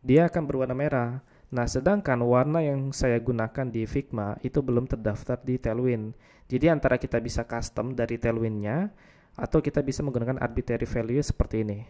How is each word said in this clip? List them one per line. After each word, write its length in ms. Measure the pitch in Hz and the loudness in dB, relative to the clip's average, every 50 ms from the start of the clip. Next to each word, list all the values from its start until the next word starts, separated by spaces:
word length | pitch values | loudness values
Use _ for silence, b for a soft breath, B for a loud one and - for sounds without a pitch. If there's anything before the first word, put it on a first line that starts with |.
| - | 4
Dia 240 | - 127 151 170 170 | 6 6 6 6 6
akan 160 | - 175 156 | 2 -2 -2
berwarna 320 | 135 135 131 131 127 127 131 | -2 -2 -2 -2 -2 -2 -2
merah. 480 | 143 151 143 131 120 117 123 135 - b b b b b | -2 0 0 0 0 0 -4 -8 -10 b b b b b
Nah, 160 | - 123 120 | -2 -2 -2
sedangkan 560 | 113 - 131 131 170 202 208 196 - 131 120 | 0 0 2 2 4 2 2 2 0 0 2
warna 400 | 120 120 123 123 131 147 156 165 | 4 4 4 4 4 4 2 2
yang 320 | 160 147 139 135 135 135 135 | 2 0 0 -2 -2 -4 -2
saya 240 | - - 131 117 117 | 0 2 2 2 2
gunakan 480 | 117 123 123 117 113 113 - - 135 127 | 0 0 -2 0 -2 -4 -2 -4 -6 -4
di 180 | 110 117 113 107 | -2 -4 -4 -2
Figma 480 | - 139 139 - - 113 104 101 104 - - | -2 -4 -4 -4 -4 -4 -4 -4 -6 -6 -6
itu 160 | 127 - 151 | -2 -2 -2
belum 240 | 139 131 127 120 127 | 0 2 0 0 0
terdaftar 560 | 123 - 117 110 107 104 110 - - 127 123 | 0 -4 -2 -2 -2 -2 -2 -4 -6 -6 -6
di 160 | - - 127 123 | -2 -4 -4 -2
Tailwind. 560 | - 117 110 117 127 127 123 113 107 110 120 b b b b b b | -2 -2 -2 0 0 0 0 0 -2 -8 -10 b b b b b b
Jadi, 240 | b 127 127 139 165 | b -2 2 4 4
antara 320 | 165 147 - 135 127 123 | 4 4 4 2 2 2
kita 160 | - 127 - 120 | 0 0 -2 0
bisa 300 | 113 120 - - 117 - | -2 0 -2 -4 -4 -2
custom 480 | - 117 117 - _ - 107 123 131 120 | -4 -6 -6 -4 _ -4 -4 -2 0 -2
dari 240 | 117 117 120 117 | -2 -2 -2 -2
Tailwindnya 720 | - 120 113 113 113 113 110 107 104 104 117 151 190 208 b b b b b b b b b | 0 0 0 2 0 -2 -2 -2 -4 -2 -2 -2 -2 -2 b b b b b b b b b
atau 300 | b - - - 160 - | b -8 2 2 2 2
kita 160 | 147 - - | 2 0 0
bisa 240 | 143 135 131 - 151 | -2 -2 -2 -2 -4
menggunakan 320 | 143 127 120 117 120 131 135 | -2 -2 -2 -2 -2 -2 -2
arbitrary 480 | - 120 113 117 120 - 120 117 - | -2 -2 -2 -4 -2 -2 -2 -2 -2
value 380 | 110 - 127 113 110 120 139 147 | -2 -2 -4 -2 0 0 0 0
seperti 400 | - - - - - - 113 110 | 0 0 -2 -2 -2 0 -2 -2
ini. 160 | 107 101 104 113 - | -2 -4 -8 -8 -14